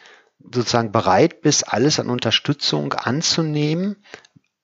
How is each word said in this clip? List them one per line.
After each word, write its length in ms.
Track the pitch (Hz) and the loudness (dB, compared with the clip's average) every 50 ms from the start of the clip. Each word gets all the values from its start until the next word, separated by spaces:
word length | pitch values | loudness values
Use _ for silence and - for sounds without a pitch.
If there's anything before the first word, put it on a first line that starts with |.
| - - - _ _ _ _ _ | -14 -20 -20 _ _ _ _ _
sozusagen 540 | _ - - 123 110 - - 120 117 104 101 | _ -6 -4 -4 -2 2 0 0 0 2 0
bereit 480 | 113 - 95 92 101 110 - - _ | 0 2 4 4 4 4 2 2 _
bist, 300 | - 151 143 - - - | 0 2 2 2 -2 -2
alles 280 | - 104 127 151 - - | 0 2 2 2 2 0
an 100 | - 117 | -2 -2
Unterstützung 840 | 123 123 - 117 - - - - 147 - - - - 147 147 139 - | -4 -2 0 0 -2 0 -2 -4 -4 -2 -2 -2 -2 -2 -2 -4 -6
anzunehmen, 1040 | - - 113 123 151 - - - 175 165 156 151 147 147 151 156 170 190 208 202 - _ - - - _ _ _ _ _ _ _ _ | -4 -4 -2 -2 -2 -2 -2 0 0 -2 -2 0 0 0 0 0 -2 -2 -4 -6 -8 _ -20 -20 -20 _ _ _ _ _ _ _ _